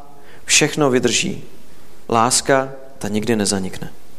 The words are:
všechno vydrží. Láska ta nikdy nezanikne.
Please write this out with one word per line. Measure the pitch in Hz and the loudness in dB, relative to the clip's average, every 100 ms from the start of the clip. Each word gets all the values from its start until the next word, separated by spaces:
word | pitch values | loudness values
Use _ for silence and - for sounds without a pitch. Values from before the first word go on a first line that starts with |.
| - - - - - | -12 -12 -10 -8 0
všechno | - 147 - 143 | 2 4 4 4
vydrží. | 123 117 104 - 127 - - - - - - - | 4 4 2 -2 -4 -8 -8 -8 -8 -8 -8 0
Láska | 113 117 - - 135 135 - - - | 4 4 2 4 2 2 -6 -12 -8
ta | 101 | -4
nikdy | 107 113 110 | 0 2 2
nezanikne. | 98 98 92 - - - - | 2 0 -2 -4 -6 -6 -8